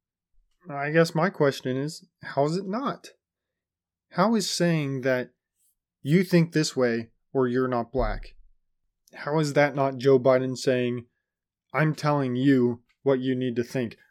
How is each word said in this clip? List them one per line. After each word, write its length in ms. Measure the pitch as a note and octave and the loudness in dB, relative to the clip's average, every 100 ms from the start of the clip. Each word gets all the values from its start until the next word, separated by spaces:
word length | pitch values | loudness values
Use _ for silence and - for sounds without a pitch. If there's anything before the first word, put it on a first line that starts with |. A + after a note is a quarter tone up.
| _ _ _ _ _ _ F3+ | _ _ _ _ _ _ -12
I 220 | C#3 C#3+ | -6 0
guess 240 | D#3+ E3 | 2 2
my 160 | D#3+ F3+ | 2 -2
question 460 | - D3 C3+ B2+ B2+ | 2 0 0 -4 -4
is, 280 | D3 - - _ | -6 -10 -18 _
how 220 | - - | -6 -2
is 120 | D3 F3 | 0 -2
it 100 | F#3+ | -6
not? 440 | G#3+ C4+ - - - _ _ _ _ _ _ _ _ _ | -6 -6 -8 -14 -20 _ _ _ _ _ _ _ _ _
How 240 | - G3+ | -2 0
is 160 | A3+ F3+ | 0 -2
saying 520 | - F3 D#3+ C#3 C3+ | -2 0 0 -2 -4
that 280 | C3 B2+ B2 _ _ _ _ _ _ _ | -2 -2 -4 _ _ _ _ _ _ _
you 200 | C#3 E3+ | 0 0
think 300 | F#3 F3 E3 | 4 2 2
this 240 | D#3 D#3 - | 0 -2 0
way 340 | B2 A#2 A2+ _ _ | 0 -2 -6 _ _
or 160 | C#3 B2+ | -2 0
you're 200 | B2 B2+ | 0 0
not 240 | B2 A#2 | -2 -4
black? 420 | C3 A2 - - - - _ _ _ _ _ _ | -2 -2 -4 -10 -18 -20 _ _ _ _ _ _
How 240 | - - D#3 | -12 -4 -2
is 160 | D3+ | 0
that 200 | C#3 C#3+ | 2 2
not 240 | C#3 C#3 C3 | 2 -2 0
Joe 200 | C#3 C3+ | 4 4
Biden 380 | B2+ B2+ C3 B2+ | 6 2 0 -4
saying, 500 | - B2+ B2 B2 A#2+ _ _ _ _ _ _ | -2 0 -2 -4 -10 _ _ _ _ _ _
"I'm 220 | C3 D#3 | -2 0
telling 420 | D3 D3+ D3 C3 B2 | 0 -2 0 -2 2
you 460 | C#3 C3 A#2+ A#2+ _ _ | 4 4 4 0 _ _
what 180 | C3+ C3 | 0 0
you 140 | C3 | 0
need 220 | B2+ B2+ A#2+ | -2 -2 -4
to 80 | |
think. 320 | A#2 C3+ A#2 - _ | -4 -4 -6 -8 _